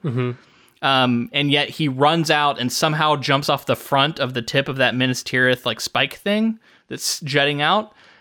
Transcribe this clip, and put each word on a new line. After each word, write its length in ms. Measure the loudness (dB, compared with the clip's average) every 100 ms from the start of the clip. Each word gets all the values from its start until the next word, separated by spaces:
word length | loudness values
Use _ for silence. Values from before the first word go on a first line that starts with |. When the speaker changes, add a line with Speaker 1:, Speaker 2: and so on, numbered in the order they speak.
Speaker 1:
Mm-hmm. 280 | -4 -2 -2 -6 _ _ _ -4
Speaker 2:
Um, 480 | 2 4 4 0 -2
and 200 | -2 2
yet 160 | 0 0
he 180 | -2 -2
runs 460 | 2 2 4 2
out 260 | 2 2 0
and 140 | -2
somehow 420 | 0 0 2 0
jumps 340 | 0 0 0 0
off 180 | -2 -2
the 100 | -4
front 420 | 0 0 0 -2
of 160 | -4
the 80 | -6
tip 260 | -4 -2 -2
of 60 | 0
that 180 | 0 2
Minas 260 | 0 -2
Tirith, 420 | -2 2 2 2
like, 160 | -2 -6
spike 340 | -4 -2 -2
thing 440 | -4 -2 0 0 -2 _ _ -14
that's 320 | -8 -6 -6
jetting 420 | -2 0 0 0
out. 320 | 0 0 -2 _ -20 _